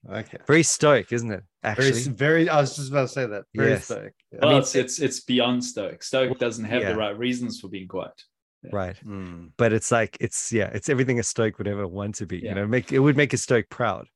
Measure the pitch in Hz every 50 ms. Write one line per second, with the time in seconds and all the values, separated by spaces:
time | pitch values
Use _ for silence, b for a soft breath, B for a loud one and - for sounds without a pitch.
0 | - - 95 110 113 - - - - - 147 165 156 - - - - 147 143 117
1 | 95 _ 120 117 117 113 104 95 - _ _ _ - 113 107 - 135 135 120 117
2 | 127 143 127 - 135 151 160 165 165 170 156 151 143 131 - 151 139 131 139 143
3 | 131 123 - 139 127 110 104 101 95 _ - 107 - 139 110 98 - - 117 101
4 | 101 98 _ _ _ _ - - - 151 147 135 127 - - 135 123 127 - -
5 | 147 135 - - - - 123 123 120 123 123 123 123 - - 110 98 87 - -
6 | - - - 131 131 127 127 - 123 120 113 117 110 107 117 120 107 98 98 107
7 | 107 104 104 107 120 127 123 123 123 113 104 - - 98 101 95 95 90 - 90
8 | 85 - - _ - _ _ _ _ _ _ _ - - - 101 92 90 95 -
9 | - 110 101 98 95 90 87 85 87 82 _ - 117 113 110 110 - - 123 117
10 | 110 101 - - - 107 - - - - 117 110 95 - - 104 - - 143 127
11 | 135 127 127 120 110 - - - 113 110 101 - 101 101 101 101 101 87 87 98
12 | 101 104 104 - 104 80 87 90 113 107 95 98 101 107 120 127 - - 135 135
13 | 139 147 139 139 147 120 - 120 - - 131 113 101 _ - - 123 110 92 -
14 | - _ _